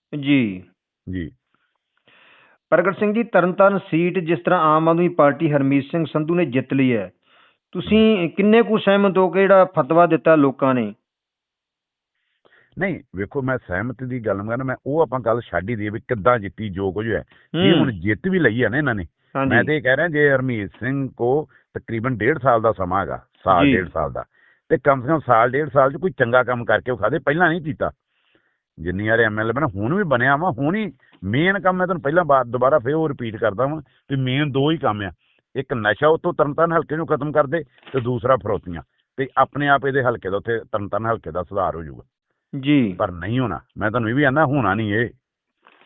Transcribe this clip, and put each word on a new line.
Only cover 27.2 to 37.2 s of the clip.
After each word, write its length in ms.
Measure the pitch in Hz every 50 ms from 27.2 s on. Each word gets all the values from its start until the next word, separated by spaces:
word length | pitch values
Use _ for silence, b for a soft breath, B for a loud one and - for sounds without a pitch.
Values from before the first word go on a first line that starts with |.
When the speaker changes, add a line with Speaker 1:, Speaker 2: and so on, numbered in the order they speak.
| - 143 147 175 180 160
Speaker 2:
ਨਹੀਂ 140 | 165 180
ਕੀਤਾ। 280 | 147 156 110 - 98 80 - _ _ _ _ _ _ _ _ _ _ _ _ _ _ _ _ 78
ਜਿੰਨੀ 300 | 80 87 90 98 107 110
ਵਾਰ 120 | 113 113
ਐਮ 200 | 117 107 107 110
ਐਲ 80 | 110 113
ਏ 40 |
ਬਣਾ, 140 | 113 139 156
ਹੁਣ 280 | 113 90 98 104 127 175
ਵੀ 80 | 208
ਬਣਿਆ 340 | 202 151 127 120 123 139 143
ਵਾ, 140 | 143 180 185
ਹੁਣ 240 | 123 120 139 156 196
ਹੀ 180 | 220 214 165 - b b b b b 90
ਮੇਨ 340 | 98 110 143 170 190 196 202
ਕੰਮ 180 | - 185 185
ਮੈਂ 100 | 185 185
ਤੁਹਾਨੂੰ 160 | 170 - 131
ਪਹਿਲਾਂ 220 | 101 143 156 180 170
ਬਾਤ 220 | 143 139 131 123
ਦੁਬਾਰਾ 320 | 120 117 123 127 135 151 -
ਫੇਰ 160 | 107 135 151
ਉਹ 140 | 160 160 147
ਰਿਪੀਟ 280 | 139 - 120 113 101
ਕਰਦਾ 300 | 92 110 107 98 107 131
ਵਾਂ 160 | 143 156 160 - _ _ _ _ -
ਵੀ 60 | 139
ਮੇਨ 340 | 135 131 127 127 143 151 143
ਦੋ 200 | 120 135 139 156
ਹੀ 60 | 165
ਕੰਮ 240 | - 135 117 104 104
ਆ, 100 | 101 90 - _ _ _ _ _ _ _ -
ਇੱਕ 180 | 127 139 - 135
ਨਸ਼ਾ 340 | 113 104 104 107 - 151 156
ਉੱਥੋਂ 240 | 160 - - 175
ਤਰਨਤਾਰਨ 400 | 143 - 147 147 143 156 165 170
ਹਲਕੇ 240 | 165 170 - - 156
ਨੂੰ 100 | 165 160
ਖਤਮ 260 | - 156 117